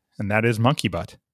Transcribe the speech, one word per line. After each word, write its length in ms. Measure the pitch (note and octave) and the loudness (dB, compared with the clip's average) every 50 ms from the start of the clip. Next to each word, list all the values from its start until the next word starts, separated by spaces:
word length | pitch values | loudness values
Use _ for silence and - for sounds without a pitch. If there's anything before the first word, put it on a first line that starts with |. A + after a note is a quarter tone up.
| _ _ _ - | _ _ _ -8
and 140 | A2 G2 | -4 -2
that 120 | G2+ A2 A2 | 0 2 2
is 160 | A#2 A#2+ G#2+ | 2 2 2
monkey 280 | A2+ B2 D#3 - - G#2+ | 2 2 2 0 -2 -2
butt. 300 | E2+ E2+ F2 - - - _ _ | -4 -4 -6 -8 -12 -20 _ _